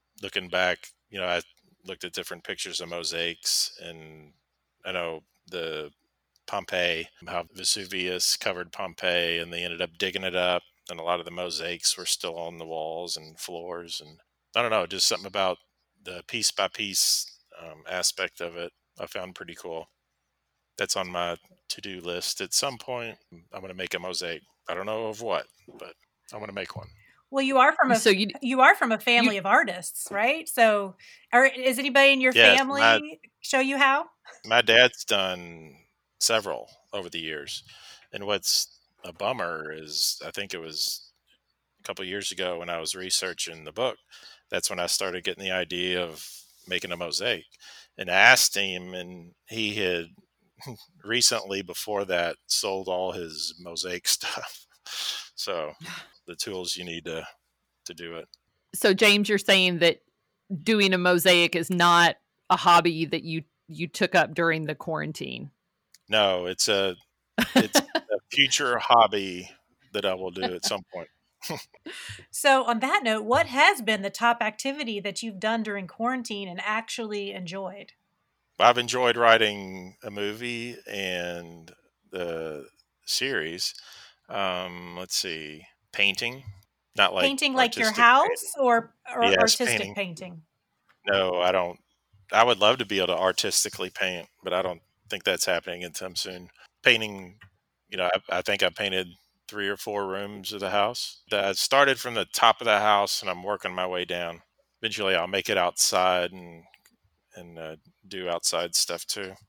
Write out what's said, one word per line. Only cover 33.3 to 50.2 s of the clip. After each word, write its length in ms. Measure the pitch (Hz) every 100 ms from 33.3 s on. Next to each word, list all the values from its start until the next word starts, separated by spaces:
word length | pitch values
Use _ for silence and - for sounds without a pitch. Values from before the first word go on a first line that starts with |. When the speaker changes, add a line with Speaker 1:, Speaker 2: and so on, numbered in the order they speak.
| _
Speaker 2:
show 200 | - 269
you 180 | 269 269
how? 280 | 269 285 339 _ - -
Speaker 1:
my 160 | - 120
dad's 440 | 113 113 127 -
done 720 | - 101 95 90 87 82 78 - _ _ _ -
several 480 | - 113 98 62 55 _ _
over 160 | 101 87
the 120 | 85
years. 420 | 80 76 69 - - - - - _
And 140 | 98 101
what's 520 | 98 - - - _ _ _
a 80 | 90
bummer 600 | 80 101 123 87 80 76
is, 480 | 78 78 76 - - 78
I 40 |
think 220 | 101 98
it 80 | 90
was 520 | 82 78 - - - _ _ _ _ _ _ _
a 20 |
couple 200 | - 95
years 280 | 95 101 95
ago 260 | 92 90 85
when 100 | 87
I 80 | 85
was 140 | 80
researching 720 | 95 92 - 92 85 - 82
the 80 | 76
book, 240 | 87 127 - _ - - - _
that's 180 | 95 -
when 80 | 92
I 60 | 87
started 380 | - 95 90
getting 180 | 95 92
the 60 | 95
idea 520 | 92 82 87 90 107
of 240 | 87 76 - - - _ -
making 240 | 90 90
a 40 | 87
mosaic. 480 | 87 73 117 90 - _ - - - -
And 140 | 90
I 40 |
asked 420 | 92 113 127 - 98
him, 380 | 98 90 90
and 380 | 90 90 90 87 _ -
he 260 | 113 107 104
had 300 | 92 87 85 -